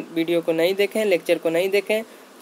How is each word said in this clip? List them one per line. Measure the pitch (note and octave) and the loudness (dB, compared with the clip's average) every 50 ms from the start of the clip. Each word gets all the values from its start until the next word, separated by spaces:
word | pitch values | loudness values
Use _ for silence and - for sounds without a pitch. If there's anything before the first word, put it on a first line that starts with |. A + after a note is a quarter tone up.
| D#3+ - E3 | -2 -4 -4
video | E3 E3 E3 E3+ E3+ | -4 0 0 0 0
को | E3 - | 0 0
नहीं | E3 D#3+ E3 F3+ G3 | 0 2 2 0 2
देखें, | F#3+ G3+ G3 - A3 A3 | 2 0 0 0 0 0
lecture | G#3 F#3 E3 - - E3+ D#3+ | 2 2 0 2 0 0 0
को | - E3 | 0 -2
नहीं | E3 E3+ F#3 G3 | 0 0 0 2
देखें, | F#3+ G3+ G3 - G#3+ A3 A3+ - - - - - - - | 0 0 0 0 -2 -2 -2 -6 -16 -20 -20 -20 -14 -6